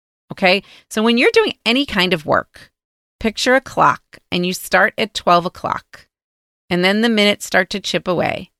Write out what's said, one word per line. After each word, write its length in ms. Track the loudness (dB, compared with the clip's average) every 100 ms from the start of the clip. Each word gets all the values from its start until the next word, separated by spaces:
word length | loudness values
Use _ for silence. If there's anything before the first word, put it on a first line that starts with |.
| _ _ -18
Okay, 300 | -2 0 0 -2 -20 -10
so 100 | -2
when 160 | 0 2
you're 140 | 2
doing 220 | 2 0 -2 -2
any 220 | -2 -2
kind 260 | 0 0
of 140 | 0 0
work, 440 | -2 -2 -16 -20 _ _ _ _ _
picture 360 | -6 -4 2 2
a 60 |
clock, 580 | 0 0 2 0 _ -20 -8
and 140 | -4 -4
you 80 |
start 400 | -6 -2 0 0 0
at 160 | -6
twelve 320 | -4 2 2 2
o'clock, 640 | -8 -8 -8 -10 -20 _ _ _ _ _ _ -6
and 140 | 0
then 180 | 2 2
the 80 | 2
minutes 360 | 2 2 0 -2
start 240 | -2 0
to 80 | -6
chip 280 | -6 -6 -2
away. 440 | -2 -2 -4 -10 _